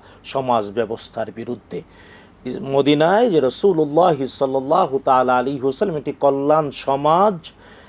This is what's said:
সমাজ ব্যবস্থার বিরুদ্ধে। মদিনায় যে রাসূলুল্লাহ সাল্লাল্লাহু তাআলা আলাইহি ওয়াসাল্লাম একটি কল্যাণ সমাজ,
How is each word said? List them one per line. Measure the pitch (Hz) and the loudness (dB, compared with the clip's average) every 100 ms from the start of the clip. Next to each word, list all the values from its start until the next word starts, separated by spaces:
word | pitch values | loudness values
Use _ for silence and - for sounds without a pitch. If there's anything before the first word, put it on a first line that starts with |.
| - - | -8 -20
সমাজ | - 135 127 117 101 | -8 -6 0 -2 -2
ব্যবস্থার | 104 107 113 - 113 107 | -4 -4 -8 -10 -10 -10
বিরুদ্ধে। | 104 113 123 - 87 - - - - - _ 127 - | -10 -12 -12 -12 -16 -16 -20 -20 -20 -20 _ -12 -10
মদিনায় | 135 139 135 147 165 208 247 | -2 0 2 4 4 4 4
যে | 160 | 2
রাসূলুল্লাহ | 127 - 202 160 147 156 180 139 | 0 2 2 2 2 2 2 2
সাল্লাল্লাহু | 127 - 139 135 131 175 165 131 | -4 -4 -2 -2 0 0 2 0
তাআলা | 139 127 127 127 | 2 2 4 0
আলাইহি | 127 139 | -2 -4
ওয়াসাল্লাম | 135 135 202 151 | -4 -2 -4 -4
একটি | 147 | -8
কল্যাণ | - 139 139 143 156 147 | 0 0 2 2 2 0
সমাজ, | - - 139 147 170 208 170 - - - - | -6 -4 0 2 2 2 0 -12 -20 -20 -20